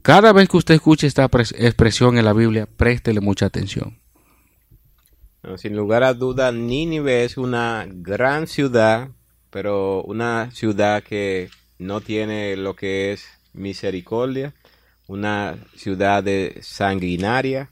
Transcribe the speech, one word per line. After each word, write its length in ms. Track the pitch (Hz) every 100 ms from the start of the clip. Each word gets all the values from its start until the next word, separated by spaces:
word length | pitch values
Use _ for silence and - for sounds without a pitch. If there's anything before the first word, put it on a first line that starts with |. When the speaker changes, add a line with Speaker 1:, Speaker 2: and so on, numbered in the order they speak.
Speaker 1:
Cada 320 | - 170 220
vez 160 | 196 190
que 80 | 180
usted 160 | -
escuche 320 | 156 - 156 147
esta 240 | 139 131
pres-, 240 | 123 113 -
expresión 640 | 117 - 113 - 123 120
en 80 | 110
la 80 |
Biblia, 320 | 107 117 110 104
préstele 540 | - 117 120 - 107
mucha 260 | 101 98 98
atención. 540 | 92 98 - 101 113 _ _ _ _ _ _ _ _ _ _ _ _ - _
Speaker 2:
No, 160 | - 92
sin 160 | 107 104
lugar 280 | 104 113
a 120 | 131 123
duda, 360 | 127 127 127
Nínive 720 | 120 117 135 165 156 143 123
es 140 | 120 -
una 480 | 127 120 117 113 95
gran 600 | 92 87 104 131 147 160
ciudad, 640 | - 139 120 110 113 135 - _ _ _
pero 500 | 98 101 101 98 95
una 460 | 87 107 117 117 117
ciudad 540 | 123 110 101 104 104
que 480 | - 104 101 92 92 - _ _
no 240 | 92 104
tiene 540 | 104 107 107 107 104 98
lo 180 | 98 95
que 380 | 98 95 98
es 140 | 101 - _ _
misericordia, 1000 | 85 98 95 101 92 90 113 127 131 139 _ _ _ _ _ -
una 520 | 98 104 104 98 92 - -
ciudad 480 | 107 95 98 101
de 340 | 98 98 92 -
sanguinaria 1040 | - - 101 98 90 87 98 127 131 131 135